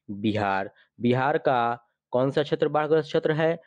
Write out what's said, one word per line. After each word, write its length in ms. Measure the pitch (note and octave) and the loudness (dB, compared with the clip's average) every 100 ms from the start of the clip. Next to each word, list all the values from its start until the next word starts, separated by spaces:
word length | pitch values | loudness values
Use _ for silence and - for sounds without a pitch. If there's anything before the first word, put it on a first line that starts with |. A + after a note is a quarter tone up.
| - | -14
बिहार। 580 | G2+ G#2+ G#2 G2+ F#2+ G2 - _ - | -4 -2 0 0 -2 -4 -10 _ -4
बिहार 380 | A#2 B2 C3 D#3+ | 0 2 0 0
का 420 | D#3 B2 A#2 A#2+ _ _ _ | 0 2 0 -4 _ _ _
कौन 180 | B2 C3+ | 0 0
सा 120 | C3+ | 0
क्षेत्र 240 | D3 D#3+ D#3 | -2 -2 0
बाढ़ग्रस्त 400 | D3 D3+ D#3+ D3 | 0 2 2 2
क्षेत्र 240 | D#3+ D#3 | -2 0
है? 260 | D#3 D#3+ E3 | 0 0 -2